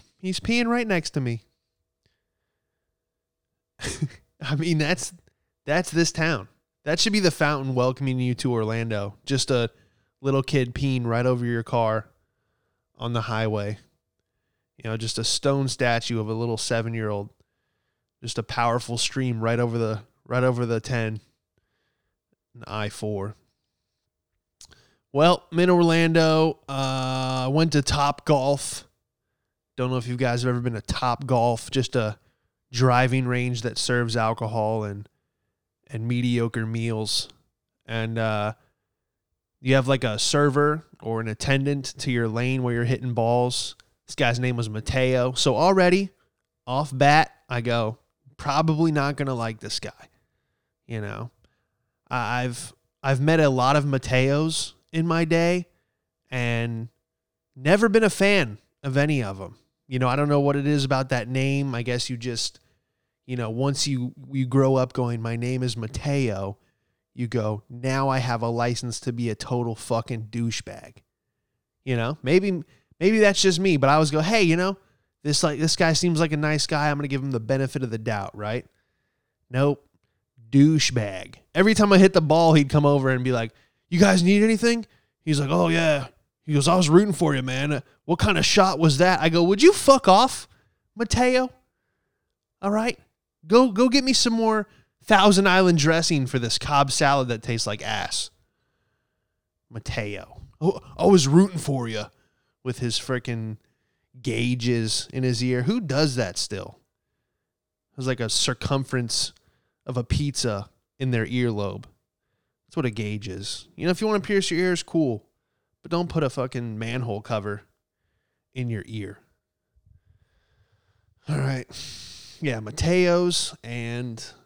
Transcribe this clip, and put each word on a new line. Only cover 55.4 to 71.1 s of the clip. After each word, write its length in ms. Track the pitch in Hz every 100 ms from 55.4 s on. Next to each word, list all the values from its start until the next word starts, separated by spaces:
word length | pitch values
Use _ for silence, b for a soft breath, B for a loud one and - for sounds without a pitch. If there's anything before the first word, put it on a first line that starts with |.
| 170 180 - _ _ _ _ _ _
and 600 | 127 120 117 117 113 117 _ _ _ _ _ _ 131
never 320 | 143 202 226
been 160 | 220
a 60 | 214
fan 480 | - 196 196 117 104 _ _
of 140 | 139 135
any 260 | 151 143
of 160 | 101 95
'em. 160 | 92 - _ _ _
You 100 | 127
know, 100 | 127
I 80 | 135
don't 140 | 147
know 100 | 143
what 160 | 143 143
it 120 | 143
is 180 | 147 135
about 240 | 135 131
that 180 | 127 123
name. 460 | 131 135 139 139
I 80 | 120
guess 300 | 117 123 -
you 60 | 120
just, 420 | 123 113 - - _ _ _ _ _ _ -
you 100 | 123
know, 140 | 113
once 380 | 117 139 135 143
you, 260 | 127 123 - 131
you 140 | 135 127
grow 300 | 135 135 131
up 180 | 127
going, 260 | - 120 117
"My 160 | 117 117
name 280 | 123 127
is 120 | 123 113
Mateo," 800 | 110 - 147 139 120 98 98 101 _ _ _ _ _ 123
you 120 | 117
go, 360 | 117 107 107 -
"Now 380 | 120 131 135 139
I 120 | 131
have 240 | 123 117
a 60 | 117
license 500 | 117 120 120 123 -
to 120 | 127
be 180 | 117 117
a 40 | 107
total 380 | - 123 117
fucking 540 | 110 - 113 - 117 107
douchebag." 640 | 120 117 - - 98 - - _